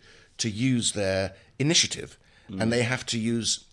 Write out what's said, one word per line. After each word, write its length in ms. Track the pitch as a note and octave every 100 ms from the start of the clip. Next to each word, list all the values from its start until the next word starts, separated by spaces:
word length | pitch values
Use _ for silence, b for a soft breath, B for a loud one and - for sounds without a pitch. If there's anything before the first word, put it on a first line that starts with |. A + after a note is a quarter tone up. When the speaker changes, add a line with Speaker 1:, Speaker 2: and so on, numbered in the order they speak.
| b b b -
Speaker 1:
to 100 | A2+
use 420 | G2+ C3 B2 G2
their 420 | G#2+ F#2+ F#2+ F#2+ B B -
initiative, 580 | C#3+ F3 - - - - b b b
Speaker 2:
Mm. 120 | F#2+
Speaker 1:
and 100 | A2+
they 100 | A#2+
have 240 | A#2 B2+ -
to 100 | A#2
use 460 | A2+ A#2 G#2 - -